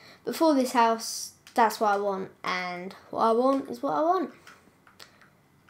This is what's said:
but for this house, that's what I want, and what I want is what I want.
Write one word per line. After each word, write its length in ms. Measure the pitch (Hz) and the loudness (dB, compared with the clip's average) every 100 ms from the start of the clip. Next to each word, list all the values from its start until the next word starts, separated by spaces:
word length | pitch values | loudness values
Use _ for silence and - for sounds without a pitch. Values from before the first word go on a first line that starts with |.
| - - | -20 -14
but 100 | - | -10
for 180 | 233 320 | 2 4
this 200 | 277 247 | 4 2
house, 640 | 254 226 226 - - - _ - | 2 2 2 -6 -10 -12 _ -4
that's 240 | - 220 - | 2 2 2
what 140 | 214 | 0
I 40 | 202 | 0
want, 360 | 202 190 190 - | -2 -4 -8 -8
and 540 | - 180 180 180 185 - - | -6 -4 -6 -8 -12 -14 -10
what 100 | - | 0
I 100 | 226 | 2
want 400 | 226 262 277 269 | 4 2 0 -4
is 140 | 240 | -6
what 100 | 277 | -4
I 60 | 302 | 0
want. 320 | 320 370 277 - - - _ _ _ _ - _ - _ _ _ _ | 2 0 -2 -10 -20 -20 _ _ _ _ -20 _ -20 _ _ _ _